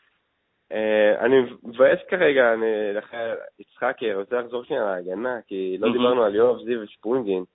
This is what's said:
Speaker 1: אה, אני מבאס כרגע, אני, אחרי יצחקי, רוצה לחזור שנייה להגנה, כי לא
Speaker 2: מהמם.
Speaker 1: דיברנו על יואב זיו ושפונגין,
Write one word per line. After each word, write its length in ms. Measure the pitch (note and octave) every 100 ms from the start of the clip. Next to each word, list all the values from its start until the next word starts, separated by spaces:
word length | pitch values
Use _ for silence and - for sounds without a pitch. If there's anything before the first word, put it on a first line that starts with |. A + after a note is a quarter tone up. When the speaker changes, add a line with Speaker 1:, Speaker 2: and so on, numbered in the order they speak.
| _ _ _ _ _ _ -
Speaker 1:
אה, 480 | A2 A2 G#2+ G#2+ G#2+
אני 160 | A#2+ C3+ A#2+ A2
מבאס 360 | A2+ A#2 C3 E3+ -
כרגע, 440 | F#3 D#3+ C3+ A#2+
אני, 460 | A2+ A2+ G#2+ G#2+ G2+
אחרי 340 | G#2 A#2+ A#2 G#2+ - -
יצחקי, 560 | G2+ - B2 C3 A#2
רוצה 260 | G2 G2 B2
לחזור 240 | A#2 A#2+
שנייה 200 | B2 D3
להגנה, 540 | G#2+ F#2 F2+ F#2 B2 A#2+ -
כי 300 | G2 F#2 F#2
לא 80 | A2
Speaker 2:
מהמם. 100 | A#2+
Speaker 1:
דיברנו 260 | B2 B2
על 100 | A2
יואב 240 | G2+ B2 A2+
זיו 160 | A2 A#2+
ושפונגין, 640 | G#2 _ G#2+ C3 G#2 F#2 F#2